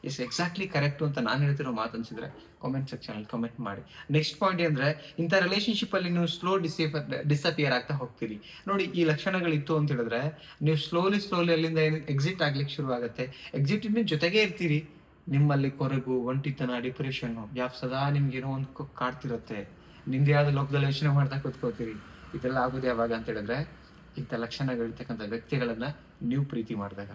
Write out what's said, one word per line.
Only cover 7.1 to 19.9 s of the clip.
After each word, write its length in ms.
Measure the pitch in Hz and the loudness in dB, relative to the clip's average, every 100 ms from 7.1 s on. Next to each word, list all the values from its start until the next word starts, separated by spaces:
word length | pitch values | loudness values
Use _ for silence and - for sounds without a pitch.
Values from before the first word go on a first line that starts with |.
| 127 147 | -4 0
ಡಿಸಪಿಯರ್ 460 | 147 175 160 143 | 2 2 2 2
ಆಗ್ತಾ 200 | 123 - | 0 0
ಹೋಗ್ತೀರಿ. 460 | 143 123 - 110 104 - - - | -4 -4 -6 -8 -6 -14 -12 -2
ನೋಡಿ, 160 | 196 | 0
ಈ 200 | 180 175 | 0 4
ಲಕ್ಷಣಗಳಿತ್ತು 720 | 160 151 190 185 170 151 143 156 | 4 4 2 2 2 0 2 2
ಅಂತ 140 | 147 | 2
ಹೇಳಿದ್ರೆ 580 | 127 117 117 147 - - - | 0 0 0 -2 -4 -20 0
ನೀವು 140 | 147 156 | 2 2
ಸ್ಲೋಲಿ 440 | - 170 190 208 | 2 2 4 2
ಸ್ಲೋಲಿ 320 | 202 175 170 | 2 2 4
ಅಲ್ಲಿಂದ 260 | 160 160 160 | 4 4 4
ಏನು 180 | 156 156 | 2 2
ಎಕ್ಸಿಟ್ 460 | 147 139 147 190 | 0 2 2 2
ಆಗ್ಲಿಕ್ಕೆ 320 | 151 139 139 | 2 2 -2
ಶುರು 180 | - 135 | -4 -2
ಆಗತ್ತೆ. 580 | 123 120 - 127 - - | -2 -2 -4 -8 -8 -6
ಎಕ್ಸಿಟ್ 320 | 147 139 208 214 | 0 2 2 2
ಇನ್ನು 160 | 220 | 2
ಜೊತೆಗೆ 400 | 190 151 170 214 | 2 2 4 4
ಇರ್ತೀರಿ, 460 | 208 - 175 151 - - - - - | 2 0 2 2 0 -20 -20 -14 0
ನಿಮ್ಮಲ್ಲಿ 420 | 139 147 143 135 | 4 6 4 2
ಕೊರಗು, 420 | - 135 135 127 | 0 -2 -2 0
ಒಂಟಿತನ, 580 | 127 120 135 139 139 127 123 | 0 0 -2 -2 -2 -2 -2
ಡಿಪ್ರೆಷನ್ನು, 800 | 127 127 135 131 120 113 107 123 | -4 -4 -6 -4 -6 -6 -8 -4
ಯಾವ 120 | 127 - | -4 -4
ಸದಾ 300 | 127 131 143 | -4 0 2
ನಿಮ್ಗೆ 280 | 143 139 127 | 4 2 0
ಏನೋ 100 | 135 | -4
ಒಂದು 260 | 135 135 | -4 -6
ಕ-, 220 | - 143 - | -8 -12 -4
ಕಾಡ್ತಿರತ್ತೆ, 720 | 123 - 139 113 - 107 98 - - | -4 -4 -6 -6 -6 -8 -8 -16 -20